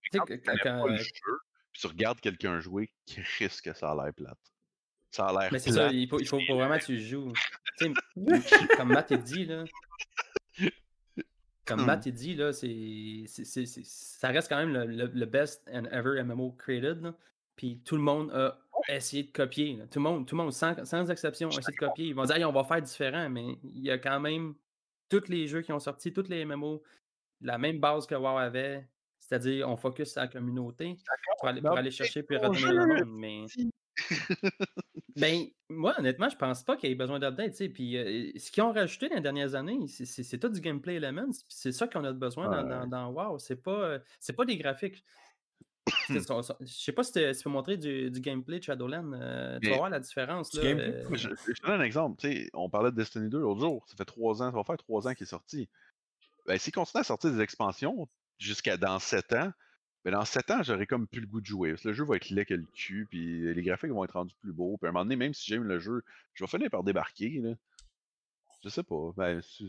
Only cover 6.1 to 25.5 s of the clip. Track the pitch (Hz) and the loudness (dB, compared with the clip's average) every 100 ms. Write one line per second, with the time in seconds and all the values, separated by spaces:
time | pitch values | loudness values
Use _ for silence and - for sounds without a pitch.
6.1 | 147 - 139 - 127 135 156 - 120 110 | 0 2 2 4 4 4 2 0 -2 -2
7.1 | 135 131 117 - - - - 165 233 - | -6 -4 -2 -2 -4 -8 -2 0 0 -2
8.1 | 185 214 349 - 427 - 453 123 151 - | 0 6 6 10 10 10 6 8 6 6
9.1 | 127 117 170 165 160 165 - - - - | 2 2 -4 -2 -4 -8 -12 -16 -14 -10
10.1 | - - - - - 190 - _ _ _ | -8 -4 -6 -6 -2 0 0 _ _ _
11.1 | - - _ _ _ - 117 131 143 127 | -12 -12 _ _ _ -2 2 4 4 2
12.1 | 117 147 151 147 139 123 113 110 107 107 | -6 -4 0 0 0 -4 -6 -8 -8 -8
13.1 | 110 107 - - 131 120 127 123 - - | -10 -10 -12 -8 -4 -4 -8 -14 -14 -16
14.1 | - 131 143 156 143 160 131 117 117 123 | -4 0 2 2 2 2 0 0 -2 -2
15.1 | 123 113 135 147 - - 123 117 123 123 | -2 2 2 2 -2 -10 -6 -4 -2 0
16.1 | 139 123 120 127 127 - 123 135 165 170 | 0 0 -2 -4 -6 -4 -2 0 -2 -6
17.1 | 165 _ _ _ - 127 120 - 156 143 | -10 _ _ _ -8 -8 -6 -2 2 4
18.1 | 147 151 131 131 - _ - - 139 - | 4 2 2 0 0 _ -4 -2 -2 -2
19.1 | 143 143 - 127 147 147 113 110 143 151 | -4 -2 0 0 2 -2 -2 -6 0 2
20.1 | 170 127 160 160 127 165 175 - 170 175 | 0 0 -2 0 2 0 0 -2 0 0
21.1 | 165 151 - 160 139 - - 143 - 165 | 0 -2 -2 -2 -2 -4 -2 -2 -2 -2
22.1 | 135 131 160 165 135 131 165 143 - 135 | 0 2 4 4 4 4 2 0 -2 0
23.1 | 156 151 123 120 - 135 131 135 127 135 | 0 -2 -2 -4 -8 -10 -6 0 0 2
24.1 | 139 147 160 160 147 _ _ _ _ - | 0 0 -2 -4 -8 _ _ _ _ 0
25.1 | 202 196 175 151 | 2 2 -2 -2